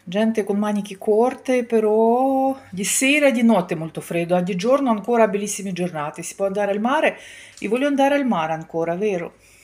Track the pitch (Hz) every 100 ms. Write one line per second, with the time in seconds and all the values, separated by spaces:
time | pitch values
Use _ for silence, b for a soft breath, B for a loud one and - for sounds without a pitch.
0 | - 190 220 226 196 202 214 208 202 196
1 | - 208 247 262 - 254 233 226 214 220
2 | 226 240 269 269 269 269 B 180 196 -
3 | 269 294 277 233 226 202 180 156 160 160
4 | - 170 170 180 180 202 226 277 269 214
5 | 233 240 220 202 202 - 196 175 180 156
6 | 147 165 170 - 196 196 202 202 233 294
7 | 285 - B B B B 202 233 285 277
8 | 277 285 262 185 156 160 160 165 165 175
9 | 214 180 82 - b b